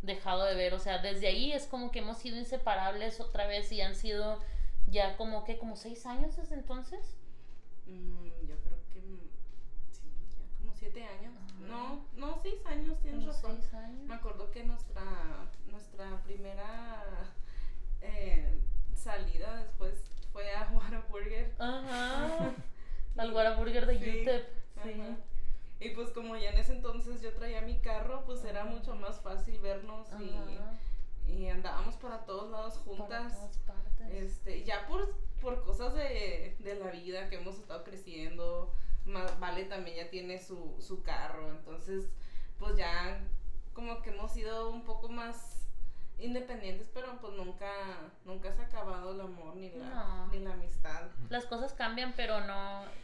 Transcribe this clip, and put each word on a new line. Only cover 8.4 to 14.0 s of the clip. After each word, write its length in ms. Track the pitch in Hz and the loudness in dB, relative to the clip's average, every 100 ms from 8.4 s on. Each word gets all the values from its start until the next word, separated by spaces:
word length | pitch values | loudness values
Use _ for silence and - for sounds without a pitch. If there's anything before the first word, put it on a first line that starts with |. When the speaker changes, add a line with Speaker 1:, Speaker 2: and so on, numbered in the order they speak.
| 156 | -2
Speaker 2:
yo 80 | - | 2
creo 160 | - - - | 4 4 2
que, 60 | - | -4
mm, 280 | 185 - - - - - - - - | -4 -6 -6 -4 -2 -4 -4 0 0
sí, 160 | - - - - - | 0 0 0 2 0
ya 200 | - - | -2 0
como 140 | - - | 0 2
siete 280 | - 233 | 0 0
años. 300 | 233 208 226 240 | -4 -6 -6 -8
Speaker 1:
Ajá. 180 | 190 190 196 | -10 -10 -10
Speaker 2:
No, 380 | 233 254 285 285 247 | -8 -6 -6 -6 -6
no, 240 | 285 311 | -4 -2
seis 180 | 392 415 - | -2 -2 0
años, 320 | 294 302 311 | 4 4 4
tienes 180 | 285 285 | 2 2
Speaker 1:
Como 100 | 311 | 2
Speaker 2:
razón. 240 | 302 - 226 | 2 2 4
Speaker 1:
seis 120 | 226 | 2
años. 280 | 226 226 254 | 2 -6 -8